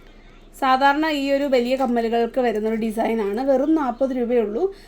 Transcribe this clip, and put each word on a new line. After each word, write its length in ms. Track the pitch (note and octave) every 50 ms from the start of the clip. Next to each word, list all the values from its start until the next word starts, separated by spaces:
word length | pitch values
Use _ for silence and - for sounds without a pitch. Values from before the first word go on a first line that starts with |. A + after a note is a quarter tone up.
| - - - - - - - - - - - -
സാധാരണ 480 | - C4 C4 B3+ C#4 C#4 C#4 D4+ D#4 D#4+ D4+ C#4+ C#4
ഈ 20 | C#4 C#4 C#4
ഒരു 100 | C#4+ C#4+ C4
വലിയ 200 | B3+ A#3+ B3 C4 C4 C4+
കമ്മലുകൾക്ക് 600 | A#3+ A#3+ A#3 A3+ A3+ A3+ A#3 A#3 A#3 A#3 C4 B3 A#3+
വരുന്നൊരു 300 | A3 G#3+ G#3 A3 A3+ A3 A3
ഡിസൈനാണ്. 580 | A3+ G#3 A3+ A3 A3 A3+ A3+ G#3 G3 G3+ A3 C4 C#4
വെറും 220 | C#4 B3 C#4 D4+ D#4+ D#4
നാൽപത് 340 | C#4+ B3+ A3+ - C4+ B3+ C4 B3+
രൂപയേ 240 | A#3+ A3+ B3 A#3+ A3
ഉള്ളൂ. 180 | G3+ G#3 A#3 F4 G4 G4 - -